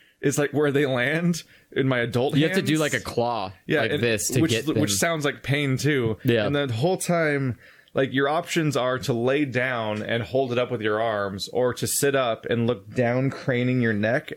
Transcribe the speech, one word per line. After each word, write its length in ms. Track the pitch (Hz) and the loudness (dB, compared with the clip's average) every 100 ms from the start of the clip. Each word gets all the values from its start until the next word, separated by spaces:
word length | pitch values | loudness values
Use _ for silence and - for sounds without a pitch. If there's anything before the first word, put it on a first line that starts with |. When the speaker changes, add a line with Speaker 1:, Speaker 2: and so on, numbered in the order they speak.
| _ _ | _ _
Speaker 1:
is, 160 | 143 139 | 0 0
like, 120 | 147 | 0
where 180 | 139 147 | 2 2
they 140 | 139 | 2
land 600 | 143 131 123 160 175 165 - - _ | 2 0 0 0 0 0 -6 -20 _
in 160 | - 135 | -2 0
my 120 | 127 | 2
adult 360 | 117 120 135 | 0 0 2
Speaker 2:
You 120 | 135 160 | 2 2
have 80 | 190 | 2
to 60 | |
do, 100 | 160 156 | 0 0
Speaker 1:
hands. 20 | |
Speaker 2:
like, 140 | 147 | 0
a 60 | 120 | -2
claw 520 | - - 117 117 95 - - | -4 -2 0 -2 -6 -10 -4
Speaker 1:
Yeah, 160 | 156 | -2
Speaker 2:
like 80 | 113 | 0
Speaker 1:
and 100 | 147 | 0
Speaker 2:
this 260 | 117 107 - | 0 0 0
to 100 | 127 | 0
Speaker 1:
which, 100 | 160 | 2
Speaker 2:
get 160 | 113 135 | 0 0
Speaker 1:
which 80 | |
Speaker 2:
them. 140 | 127 - | 0 0
Speaker 1:
sounds 360 | 98 170 165 143 | 0 0 0 -2
like 160 | - | -4
pain, 340 | - 139 143 131 | -2 0 0 0
too. 400 | 143 143 113 104 | 0 0 0 0
Speaker 2:
Yeah. 220 | 127 117 104 | 2 2 2
Speaker 1:
And 100 | 143 | 0
the 160 | 143 | -2
whole 240 | 113 165 185 | 0 0 0
time, 600 | - 170 156 143 131 113 - - _ | 0 0 0 0 -2 -6 -12 -20 _
like, 180 | - 135 | -2 0
your 140 | 127 139 | 0 0
options 460 | 160 170 175 151 131 | 0 -2 0 0 0
are 220 | 127 127 | 0 -2
to 120 | - | -2
lay 320 | 117 123 139 | 0 0 0
down 580 | 143 123 127 123 110 107 | 0 -2 -2 -2 -4 -4
and 200 | 104 117 | -2 -4
hold 280 | 110 131 131 | 0 -2 0
it 80 | 120 | 0
up 120 | 123 | -2
with 80 | 120 | -2
your 180 | 107 107 | 0 0
arms, 480 | 113 104 101 98 - | 0 0 -2 -4 -6
or 220 | - 123 | -2 0
to 120 | 117 - | 0 -4
sit 300 | - 139 135 | 0 0 2
up 300 | 123 110 - | 0 -2 -2
and 200 | 117 117 | 0 2
look 260 | 120 104 | 0 -2
down, 340 | 123 117 127 135 | 0 2 2 0
craning 500 | - - 123 123 127 | -2 -2 0 2 2
your 100 | 117 | 2
neck. 400 | 104 107 135 - | 2 2 0 -2